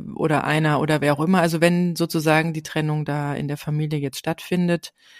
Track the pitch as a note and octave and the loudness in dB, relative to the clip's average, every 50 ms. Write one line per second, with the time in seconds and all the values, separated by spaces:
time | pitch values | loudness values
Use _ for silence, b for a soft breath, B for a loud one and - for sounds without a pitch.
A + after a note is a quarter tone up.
0 | - - - - D#3+ D#3 D3+ C#3 - C#3+ D3+ D#3 D#3 D3+ D3 C3 D#3 D3+ D#3 C#3+ | -8 -10 -4 -2 0 2 2 0 0 0 0 2 2 2 2 2 2 2 0 2
1 | C#3+ D3 C#3+ C#3+ D#3 F#3 F#3+ F3+ E3 E3+ E3+ D#3+ E3+ F3 F3 F3 F3+ F3 E3 - | 2 2 2 2 2 2 4 4 4 2 2 2 4 4 4 2 2 0 0 -2
2 | E3+ E3 - E3 D3+ D#3+ D#3 D#3 D#3+ E3+ D#3 D#3 D#3 - - D#3 D3+ D3+ D3+ D3+ | -2 -2 -2 0 2 4 4 4 2 0 -4 -6 -8 -6 -4 -2 -2 0 -2 -2
3 | D3 C#3+ C#3+ D3 C#3+ C#3+ C#3 - D3 C#3+ D3 - - D#3 D3+ D3+ D#3 D3 D#3 D3 | -2 -2 -4 -4 -4 -4 -4 -4 -4 -4 -6 -6 -4 -4 -2 -2 -2 -2 -2 -4
4 | C#3+ C3+ - - - D#3+ E3 - - - F3+ F3+ F3+ F3 F3 E3+ - - b b | -4 -4 -6 -6 -6 -6 -6 -6 -4 -2 0 0 2 2 0 0 -4 -8 b b
5 | b b b | b b b